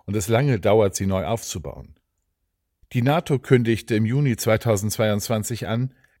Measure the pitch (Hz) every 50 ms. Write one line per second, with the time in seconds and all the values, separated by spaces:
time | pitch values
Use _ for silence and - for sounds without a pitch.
0 | _ - 101 107 90 113 113 117 143 143 123 95 85 104 104 110 104 98 - -
1 | 101 98 95 95 80 80 113 113 - - - 90 73 67 - - - - - _
2 | _ _ _ _ _ _ _ _ _ _ _ _ _ _ _ _ _ - - 123
3 | 117 135 151 175 - - 151 127 - - 135 123 117 117 113 104 - - 110 107
4 | 110 110 127 143 147 135 113 - - 113 110 104 - 117 107 95 104 104 - -
5 | 113 107 104 104 - - 117 107 104 - 120 107 - 85 113 117 127 131 - _
6 | _ _ _ _